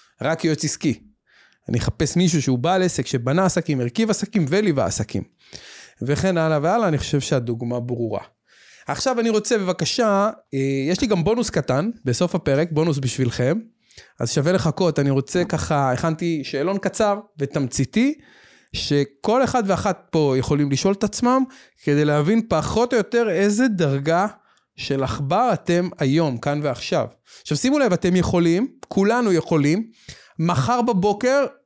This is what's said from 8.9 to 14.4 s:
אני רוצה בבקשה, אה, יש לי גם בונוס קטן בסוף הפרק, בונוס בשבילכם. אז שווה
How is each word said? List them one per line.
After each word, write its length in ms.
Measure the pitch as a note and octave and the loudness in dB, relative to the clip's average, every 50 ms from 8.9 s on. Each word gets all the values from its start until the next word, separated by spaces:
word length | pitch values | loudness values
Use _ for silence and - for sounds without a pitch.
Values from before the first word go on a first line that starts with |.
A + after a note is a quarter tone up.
| C#3 - - C4+ B3+ A#3 | -6 -2 -2 -2 0 0
אני 100 | A3+ A3+ | 0 0
רוצה 280 | G#3+ G#3+ G#3 - B3 A3 | 0 0 0 0 0 0
בבקשה, 720 | F#3+ F3+ F3 - D#3+ - - - A#3 A3 G3+ G3 G3+ A3 A3+ - _ _ - | 0 0 -2 -2 -2 -2 0 0 2 2 2 2 2 0 -2 -6 _ _ -4
אה, 40 | C3+ C3+ C3+ C3+ C3+ C3+ D3 | -2 0 0 0 0 0 0
יש 120 | F#3 F#3 | 0 0
לי 60 | C#4+ | 0
גם 180 | A3+ G#3 F3 D#3 | 0 0 2 2
בונוס 260 | F#3+ G#3+ - D#3+ - | 2 0 0 0 -2
קטן 400 | - E3 C#3+ - B2+ C3+ E3+ A3+ A#3 - - | -2 -2 0 0 0 0 0 -2 -4 -4 -4
בסוף 300 | C3+ A#2+ - F3+ F3 - | -2 0 0 0 0 -2
הפרק, 340 | F3 - D3+ C3+ C#3 E3 E3+ | -2 0 0 2 2 0 0
בונוס 260 | D#3+ D3 D#3+ E3+ D3 C3+ | 0 0 0 0 0 0
בשבילכם. 600 | C3+ B2 - - C3 B2 - - B2 B2+ E3+ A3+ A3 - _ _ _ _ _ - - _ _ - | -2 -4 -2 -2 -2 -2 0 0 0 0 0 -2 -4 -10 _ _ _ _ _ -20 -20 _ _ -8
אז 120 | B2 A#2+ | -6 -2
שווה 200 | - D#3 | -2 0